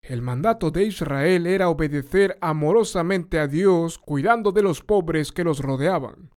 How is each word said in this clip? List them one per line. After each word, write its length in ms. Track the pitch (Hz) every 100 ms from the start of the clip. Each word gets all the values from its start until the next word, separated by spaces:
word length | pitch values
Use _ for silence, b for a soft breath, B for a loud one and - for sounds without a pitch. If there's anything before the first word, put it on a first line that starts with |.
El 220 | - 127
mandato 480 | 120 123 196 226 165
de 140 | 151
Israel 600 | 208 190 - 139 151 185 170
era 220 | 190 185
obedecer 680 | 156 156 143 135 190 196 -
amorosamente 960 | 170 156 151 208 208 190 170 190 165 165
a 100 | 147
Dios, 500 | 147 196 180 165 -
cuidando 520 | - 147 165 233 208
de 120 | 196
los 180 | 202 156
pobres 480 | - 208 160 160 147
que 140 | -
los 160 | 170 147
rodeaban. 720 | 156 135 147 180 123 - 175 _